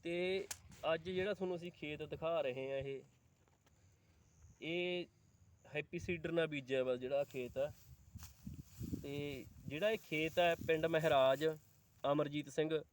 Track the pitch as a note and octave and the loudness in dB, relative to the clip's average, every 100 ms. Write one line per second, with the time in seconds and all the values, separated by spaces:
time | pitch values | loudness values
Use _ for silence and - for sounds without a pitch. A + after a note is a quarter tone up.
0 | E3+ F3 F3+ F#3+ - - - - D3 E3 | -2 -2 0 -2 -4 -12 -14 -6 -2 0
1 | E3+ F#3 F#3+ F#3 F#3 F3 F3 - D3 D3+ | 0 -2 0 0 -2 -2 -6 -8 -8 -6
2 | D3+ D3+ D#3+ E3 C#3 B2+ C3+ C3+ C#3 C3+ | -8 -4 0 0 0 -2 -2 -2 -4 -8
3 | - _ _ _ _ _ _ _ _ _ | -12 _ _ _ _ _ _ _ _ _
4 | _ _ _ - - - D3+ F3 F3+ F3+ | _ _ _ -20 -20 -10 -4 -2 -2 -2
5 | - _ _ _ - _ - D3+ D3 F3 | -6 _ _ _ -20 _ -8 -8 -6 -8
6 | - E3+ D#3+ E3+ D#3+ D3 B2+ C3 B2+ B2 | -4 -4 0 0 0 -2 0 0 2 0
7 | B2+ C#3 C#3+ C3+ B2 C3 D3 - - - | 0 -2 -2 -6 -6 -4 -4 -6 -20 -20
8 | - - - - - - - - - - | -18 -18 -18 -14 -14 -14 -16 -10 -8 -6
9 | C#3+ C#3+ C#3+ C3+ - - - D3 G#3 A3 | -6 -6 -4 -6 -10 -14 -8 -2 0 0
10 | - D#3 D#3+ F3+ F3 E3 - D#3+ E3 E3 | -2 0 0 4 4 4 2 4 4 4
11 | D#3+ C#3+ C3 C#3 D#3 D#3 _ _ _ - | 6 8 8 6 2 -2 _ _ _ -4
12 | C#3 D3 D3 D3 C#3+ - D3+ D#3 - | 2 4 2 -2 -2 0 2 0 -4